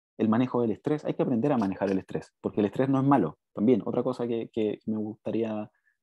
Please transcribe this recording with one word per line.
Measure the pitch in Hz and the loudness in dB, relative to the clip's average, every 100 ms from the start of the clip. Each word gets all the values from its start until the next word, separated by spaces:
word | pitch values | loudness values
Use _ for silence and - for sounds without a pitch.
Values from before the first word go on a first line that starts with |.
| _ - | _ -2
El | 110 | 2
manejo | 110 127 123 | 2 2 0
del | 117 | 0
estrés, | 98 139 147 - | -2 -2 -2 -2
hay | |
que | - | -2
aprender | 156 117 143 | 0 2 2
a | 127 | 2
manejar | 98 95 98 | 0 0 0
el | 95 | -2
estrés, | - - - _ | -2 -8 -8 _
porque | 101 - | -6 0
el | 104 | 0
estrés | - 131 | 0 0
no | 135 | 2
es | 135 | 4
malo. | 139 78 - _ | 4 2 -4 _
También, | - 107 113 117 | -2 2 2 2
otra | 117 | -2
cosa | 123 123 120 | -2 -4 -4
que, | 117 117 | -4 -4
que | - 107 - - | -2 -2 -2 -4
me | 107 | -4
gustaría | 107 110 - 107 113 107 107 _ _ _ | -6 -8 -4 -2 -2 -4 -8 _ _ _